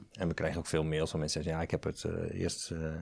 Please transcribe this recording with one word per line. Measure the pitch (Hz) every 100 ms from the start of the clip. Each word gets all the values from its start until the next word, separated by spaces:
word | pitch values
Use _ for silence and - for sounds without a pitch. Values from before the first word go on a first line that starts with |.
| -
En | - 90
we |
krijgen | 82 80 85
ook | -
veel | 80
mails | 78 78 80
van | 80
mensen | 76 80
die | 80
zeggen, | 80 82
"Ja, |
ik | 80
heb | 80
het, | -
eh, | 85 85 85 90
eerst, | 90 - -
eh, | 82 80 80